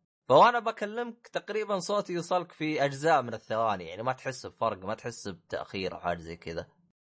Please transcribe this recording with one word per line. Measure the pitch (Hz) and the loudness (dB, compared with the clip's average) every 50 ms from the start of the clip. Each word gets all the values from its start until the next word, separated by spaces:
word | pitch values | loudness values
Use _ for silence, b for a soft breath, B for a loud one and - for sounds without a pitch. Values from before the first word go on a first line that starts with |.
| _ _ _ _ _ - | _ _ _ _ _ 6
فوأنا | 127 151 196 233 240 240 | 8 10 10 8 8 4
بكلمك | 208 226 226 - 214 208 214 240 240 240 233 - - - | 0 -2 -4 -4 -4 -6 -4 -6 -6 -8 -8 -14 -12 -8
تقريبًا | - 180 - - 202 214 208 202 208 185 | -8 -8 -6 -4 -4 -4 -2 -2 -2 -2
صوتي | 175 - 208 202 185 - 175 | -2 0 -2 -2 -2 -2 -4
يوصلك | 175 165 - 185 180 170 175 - | -4 -2 0 0 0 0 -2 -6
في | - 156 156 156 127 139 | -6 -4 -2 0 0 0
أجزاء | 143 139 135 147 165 165 139 120 | 0 0 0 2 4 4 4 4
من | 120 113 | 0 -4
الثواني، | 104 - - 113 110 113 110 101 95 87 | -8 -6 -2 0 2 2 2 0 0 -4
يعني | 80 90 101 113 | -8 -8 -6 -4
ما | 131 131 | -4 -4
تحس | - - 143 127 - - | -4 -4 -8 -8 -8 -10
بفرق، | 95 - - 113 110 104 92 92 | -12 -6 -2 -2 -2 -2 -2 -4
ما | 95 110 | -6 -6
تحس | - - 123 117 - - 101 | -6 -6 -8 -10 -8 -8 -10
بتأخير | 90 - _ - 95 - - - - 98 95 87 87 | -10 -10 _ -8 -6 -6 -6 -6 -6 -4 -4 -4 -4
أو | 87 | -4
حاجة | - 87 87 85 | -2 -2 -2 -2
زي | 82 82 82 | -4 -10 -12
كذا. | - - 82 82 85 - - _ _ _ _ _ _ _ | -10 -10 -8 -8 -8 -8 -10 _ _ _ _ _ _ _